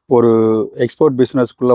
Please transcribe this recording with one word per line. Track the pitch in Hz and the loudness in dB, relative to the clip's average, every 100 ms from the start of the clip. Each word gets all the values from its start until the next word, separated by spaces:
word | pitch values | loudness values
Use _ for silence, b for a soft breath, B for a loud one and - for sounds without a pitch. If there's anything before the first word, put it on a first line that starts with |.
| - 123 | -2 2
ஒரு | 117 113 110 110 101 - | 2 2 2 0 -4 -4
எக்ஸ்போர்ட் | 123 - 156 127 | -4 0 0 0
பிசினஸ்க்குள்ள | 123 135 120 - 123 | -2 0 -4 -4 0